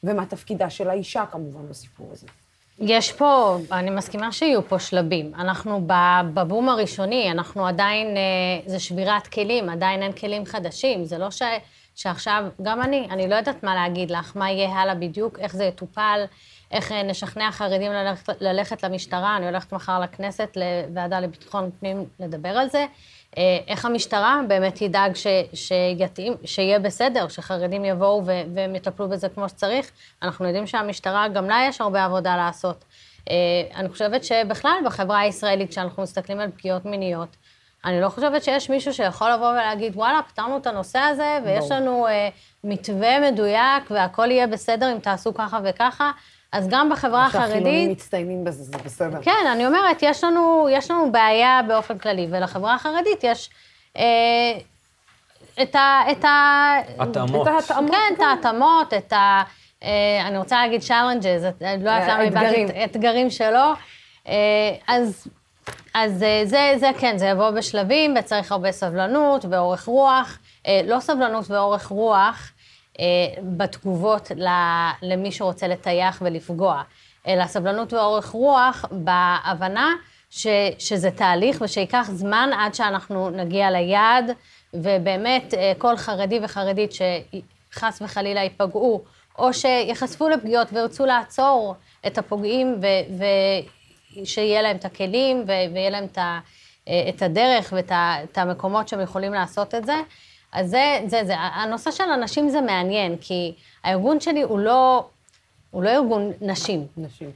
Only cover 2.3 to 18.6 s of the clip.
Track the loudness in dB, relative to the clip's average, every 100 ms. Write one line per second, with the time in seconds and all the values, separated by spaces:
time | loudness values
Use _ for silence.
2.3 | _ _ _ _ _ 2 2 2 2 6
3.3 | 6 6 2 -2 -4 -2 -4 -6 -6 -6
4.3 | 0 2 2 2 -4 0 -2 0 -2 -4
5.3 | -6 -4 -4 -4 -4 2 4 6 4 2
6.3 | -2 0 0 2 2 0 -2 -2 0 0
7.3 | -2 -6 -4 -2 0 0 0 -2 -2 0
8.3 | 0 -2 -4 -6 -8 -6 -4 0 0 -2
9.3 | -6 -2 -2 -2 -2 -2 -2 -4 -6 -8
10.3 | -8 -8 -8 -8 -4 -2 -2 -6 -6 -8
11.3 | -6 -4 -6 -10 _ _ -10 -8 -6 -2
12.3 | -2 -2 -8 -6 -2 -2 -2 -4 -4 0
13.3 | 0 -2 -6 -2 -2 -2 -2 -4 -6 -8
14.3 | -6 -4 0 -2 0 0 -2 -6 -6 -6
15.3 | -6 -10 -4 -4 -4 -12 -2 0 0 -2
16.3 | _ -20 -20 _ -6 -4 -4 -4 -6 -8
17.3 | -4 -4 -2 -2 -2 -2 -2 -4 -6 -8
18.3 | -4 -2 -2